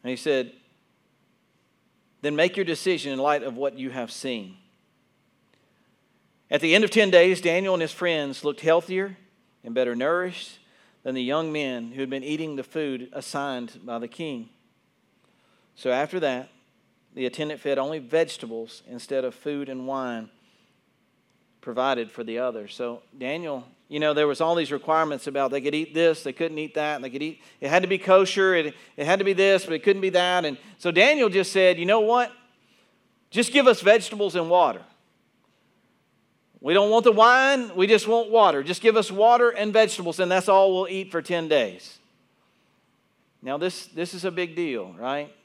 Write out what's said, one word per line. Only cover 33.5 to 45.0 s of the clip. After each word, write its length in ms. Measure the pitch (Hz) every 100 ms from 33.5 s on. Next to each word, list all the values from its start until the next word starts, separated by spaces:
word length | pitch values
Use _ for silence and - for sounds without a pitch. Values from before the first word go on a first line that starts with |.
give 140 | 285 262
us 160 | 226
vegetables 540 | 185 226 - 208 202 175
and 120 | 165
water. 360 | 180 156 95 - _ _ _ _ _ _ _ _ _ _ _ _ _ _ _ _ _
We 120 | 139
don't 160 | 185 208
want 140 | 226
the 80 | 233
wine, 640 | 208 226 254 269 277 233 185
we 100 | 202
just 220 | 214 214
want 240 | 233 220
water. 320 | 226 196 143
Just 180 | 143 180
give 160 | 226 220
us 140 | 208
water 400 | 190 220 240 240
and 200 | 202 214
vegetables, 480 | 214 214 - 175 165
and 120 | 180
that's 180 | 185 185
all 240 | 196 196
we'll 140 | 185 185
eat 240 | 190 190
for 100 | 165
ten 260 | 143 175 160
days." 520 | 151 107 90 - - _ _ _ _ _ _ _ _ _ _ _ _ _ _
Now, 160 | 127 147
this, 280 | 180 180 -
this 280 | 156 170 185
is 100 | 185
a 60 |
big 240 | 170 175 160
deal, 400 | 165 120 92
right? 320 | 85